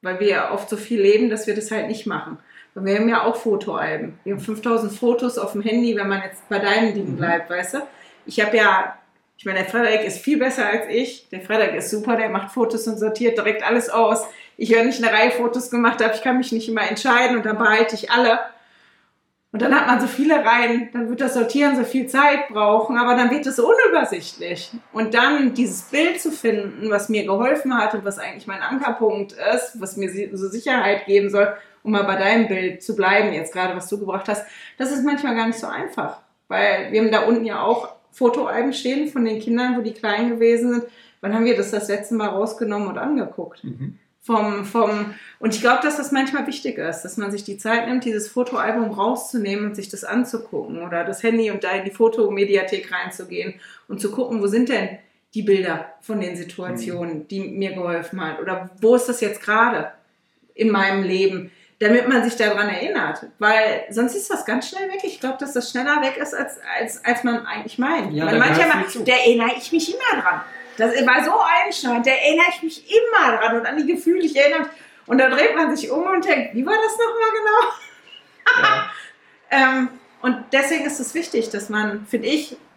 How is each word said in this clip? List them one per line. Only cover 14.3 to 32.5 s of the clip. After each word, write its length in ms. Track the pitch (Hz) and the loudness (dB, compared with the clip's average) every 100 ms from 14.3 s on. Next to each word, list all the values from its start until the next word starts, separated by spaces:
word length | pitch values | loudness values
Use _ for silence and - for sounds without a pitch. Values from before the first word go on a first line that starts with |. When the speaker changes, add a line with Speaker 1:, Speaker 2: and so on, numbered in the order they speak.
| - - - | -14 -20 -8
Speaker 1:
Ich, 140 | 220 | 2
wenn 180 | 226 240 | 4 4
ich 140 | 254 | 2
eine 80 | 233 | 0
Reihe 180 | 214 240 | 4 4
Fotos 380 | 240 240 247 - | 2 -2 -2 -2
gemacht 320 | 240 233 233 | 2 2 2
hab, 120 | 220 | 0
ich 80 | 220 | 0
kann 160 | 262 254 | 0 0
mich 140 | 247 | 0
nicht 160 | 226 226 | -4 -2
immer 200 | 220 190 | -2 -2
entscheiden 480 | 214 262 240 254 247 | -2 2 4 4 2
und 80 | |
dann 140 | 214 208 | 0 2
behalte 360 | 233 220 226 | 4 4 2
ich 160 | 214 - | 0 0
alle. 280 | 233 233 233 - - _ _ _ _ _ _ _ _ _ | 2 4 2 0 -12 _ _ _ _ _ _ _ _ _
Und 100 | 214 | -2
dann 120 | 254 | 2
hat 140 | 277 247 | 4 4
man 120 | 247 | 2
so 60 | 262 | 2
viele 380 | - 302 233 | 2 4 4
Reihen, 460 | 220 240 233 233 240 | 4 4 4 0 -2
dann 160 | 240 226 | -4 -4
wird 120 | 247 | -2
das 140 | 262 | 0
Sortieren 400 | 254 226 285 285 | 2 2 4 4
so 80 | 254 | 4
viel 240 | 226 262 240 | 0 -2 0
Zeit 420 | 262 294 285 - | 6 6 6 0
brauchen, 460 | 214 208 220 220 240 | 2 4 4 2 2
aber 200 | 240 247 | 4 4
dann 160 | 240 | 4
wird 120 | 285 269 | 2 -2
es 120 | - | 0
unübersichtlich. 1120 | 233 466 403 330 240 180 - - 175 175 - 233 - | 4 6 6 4 0 -4 -8 -10 -8 -8 -10 -16 -10
Und 200 | 214 226 | -4 0
dann 400 | 233 262 294 262 | 4 4 4 2
dieses 280 | 240 233 180 | 2 -2 -2
Bild 380 | - 185 339 339 | -4 0 0 0
zu 100 | 320 | -6
finden, 580 | - 233 208 196 - 214 | -2 -2 -2 -4 -6 -2
was 200 | 202 202 | -2 0
mir 160 | 214 | -2
geholfen 520 | 185 196 247 - 262 240 | 0 0 2 0 0 0
hat 160 | 214 | 0
und 100 | 220 | -2
was 160 | 196 196 | -6 -8
eigentlich 260 | - - 220 | -12 -12 -12
mein 160 | 196 | -8
Ankerpunkt 680 | 247 262 277 233 214 202 196 | -6 -4 -4 0 0 0 -6
ist, 480 | - 196 247 - 233 | -4 0 0 -2 -10
was 160 | 190 - | -10 -6
mir 120 | 190 | -6
si-, 220 | 185 202 | -6 -8
so 160 | 196 190 | -6 -6
Sicherheit 580 | 214 285 254 202 202 - | -6 -2 0 2 -2 4
geben 240 | 202 202 | 2 4
soll, 220 | 202 202 - - _ | 2 2 0 -16 _
um 80 | 214 | -2
mal 140 | 208 | 0
bei 100 | 196 | 0
deinem 320 | 190 196 226 | 0 2 4
Bild 340 | 208 | 2